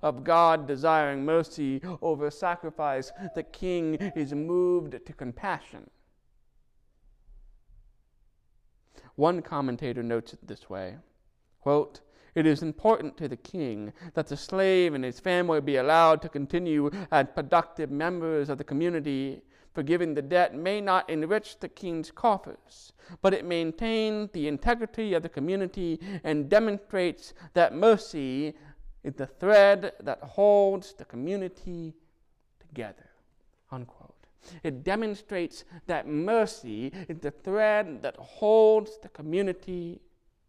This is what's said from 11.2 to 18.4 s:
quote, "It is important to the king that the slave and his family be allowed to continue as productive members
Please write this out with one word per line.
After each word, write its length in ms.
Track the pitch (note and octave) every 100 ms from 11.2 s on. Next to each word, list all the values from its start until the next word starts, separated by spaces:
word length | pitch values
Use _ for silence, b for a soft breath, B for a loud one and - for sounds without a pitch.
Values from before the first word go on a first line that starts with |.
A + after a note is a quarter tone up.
| _ _ _ _
quote, 420 | C#3 D3 - - _ b b -
"It 100 | D#3+
is 160 | C#3+
important 540 | D#3+ D3+ G#3+ A3 D3+ -
to 100 | D3+
the 100 | A#2+
king 560 | - F#3 C3+ G#2+ G#2 - F3
that 140 | D#3+ D3+
the 80 | C#3+
slave 580 | - F#3+ F#3+ F#3 F3
and 80 | C#3+
his 160 | B2+ A#2+
family 420 | F#3 F3+ F3 D#3
be 140 | C#3
allowed 480 | C3+ C3 D#3+ E3 D#3
to 60 | D#3+
continue 600 | C#3+ C#3 F3 F3 D3+ C#3+ G3 F3+
as 160 | D#3+ -
productive 560 | - C#3+ F3 E3 - D3
members 580 | C#3+ E3 F3+ E3 D#3